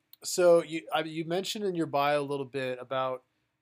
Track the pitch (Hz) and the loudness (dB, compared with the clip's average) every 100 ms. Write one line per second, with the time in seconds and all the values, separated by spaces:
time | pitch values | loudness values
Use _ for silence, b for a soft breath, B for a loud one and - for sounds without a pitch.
0 | _ - - - 175 170 151 160 - 151 | _ -16 -8 4 6 6 4 -8 -4 -4
1 | 160 156 160 175 196 220 202 175 151 143 | -2 -6 -4 -4 -4 -4 -4 -2 -2 2
2 | 143 147 139 143 131 139 131 123 127 131 | 2 2 0 -4 -6 -6 -6 -6 -6 -4
3 | 131 127 _ _ _ _ | -2 -4 _ _ _ _